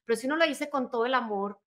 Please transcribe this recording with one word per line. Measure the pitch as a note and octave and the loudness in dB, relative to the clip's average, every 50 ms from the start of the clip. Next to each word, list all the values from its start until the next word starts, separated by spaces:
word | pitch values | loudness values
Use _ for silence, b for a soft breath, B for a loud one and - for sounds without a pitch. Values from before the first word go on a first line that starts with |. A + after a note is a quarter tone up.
| _ | _
Pero | - A3+ | -2 -2
si | A3+ B3+ | 0 0
uno | C4 D4+ | 0 2
lo | E4 E4 | 2 2
dice | D#4 C4 - D4 D4 | 2 2 -2 -4 -2
con | D4 C4+ B3 - | -2 -2 -2 0
todo | - A#3 A3+ | 0 0 2
el | B3 C4 | 2 2
amor, | B3 A#3 A3 G#3 G3 G3+ G3+ G#3 - _ | 0 0 0 -2 -2 -2 -4 -6 -10 _